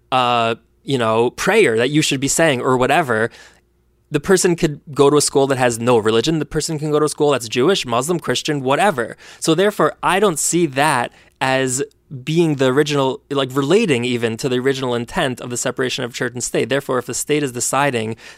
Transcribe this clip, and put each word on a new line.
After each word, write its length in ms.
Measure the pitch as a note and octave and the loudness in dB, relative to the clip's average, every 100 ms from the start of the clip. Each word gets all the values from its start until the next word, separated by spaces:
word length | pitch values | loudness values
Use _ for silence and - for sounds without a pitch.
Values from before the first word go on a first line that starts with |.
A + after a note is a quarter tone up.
| - | -4
uh, 440 | C3 B2 A#2+ A2+ A#2 _ _ | 0 2 2 0 -4 _ _
you 140 | - C3 | -6 -2
know, 320 | A2+ A2+ A#2+ | 2 2 0
prayer 460 | - - A3 D#3 A2+ | 0 0 4 4 2
that 120 | C3 | 2
you 120 | D3+ | 2
should 180 | - C#3 | 0 -2
be 80 | C3+ | -2
saying," 320 | - D#3+ C3+ | 2 2 2
or 160 | C3 B2+ | 2 2
whatever. 540 | B2+ C#3+ A#2 A2 A#2 - - _ _ _ _ _ - | 2 2 2 0 -2 -6 -20 _ _ _ _ _ -6
The 80 | D3 | -4
person 380 | - F#3 F#3+ E3+ | 2 2 2 2
could 240 | D#3+ D3 - | -2 -4 -4
go 160 | C3+ C#3 | 2 4
to 60 | D3 | 4
a 60 | |
school 260 | - C#3+ C3+ | 2 2 2
that 100 | B2+ | 2
has 220 | B2+ A2+ | 0 0
no 180 | A#2 A#2+ | 2 2
religion. 420 | G#2+ A2+ B2+ D#3+ | 4 2 2 -2
The 60 | D3 | -2
person 320 | D#3+ D#3 D#3 | -6 -4 -4
can 140 | D#3 | -2
go 80 | D3 | -2
to 60 | D3+ | -2
a 40 | |
school 220 | - D3 | 0 0
that's 160 | C3 A2+ | 0 -2
Jewish, 380 | B2 C#3+ G3 B2 | 0 0 0 0
Muslim, 340 | A#2 C#3+ F3+ | -2 0 -2
Christian, 420 | - E3 - D3 | -2 -4 -4 -4
whatever. 540 | B2+ C#3 G3 C3+ A2 - - - | 0 2 2 0 -6 -10 -20 -6
So 160 | - D#3+ | 0 2
therefore, 400 | G3+ - D#3 - | 2 2 -2 0
I 160 | C#3+ F#3 | 0 2
don't 180 | G#3 D#3 | 2 0
see 280 | - E3+ E3 | -2 0 0
that 480 | C3 D#3 C3 B2 - - - | 2 0 0 -2 -8 -20 -6
as 420 | C3+ C3 C3 B2+ - _ - B2+ | -2 0 0 -2 -6 _ -18 -12
being 320 | C3 D#3+ E3 C#3 | -2 0 2 2
the 120 | C3 | 2
original, 520 | C3 D3 C#3+ C3+ B2 - | 2 2 2 0 -2 -6
like, 180 | C#3 C3 | -4 -2
relating 540 | C3 C#3 G3+ A3+ B2 B2 | -2 2 2 4 0 0
even 320 | A#2+ A#2 A2+ | -2 -2 -2
to 100 | C#3+ | -2
the 100 | B2 | 0
original 360 | B2+ C3 C3 | 0 -2 -2
intent 480 | A#2+ A#2+ - C#3+ A#2+ | -4 -4 -4 -4 -4
of 80 | B2 | -8
the 80 | B2 | -6
separation 460 | C3+ B2 B2+ - | -4 -4 -4 -4
of 100 | B2 | -6
church 200 | - B2+ | -6 -6
and 100 | B2 | -6
state. 260 | - E3 A#2 | -4 -2 -2
Therefore, 300 | C#3 - C3 | -2 -2 -4
if 80 | - | -4
the 80 | A2+ | -6
state 260 | - D#3+ | -2 -2
is 100 | C#3+ | -2
deciding 640 | A#2+ - C3+ C#3+ A#2+ A2 A2+ - | -4 -2 0 0 0 -4 -8 -14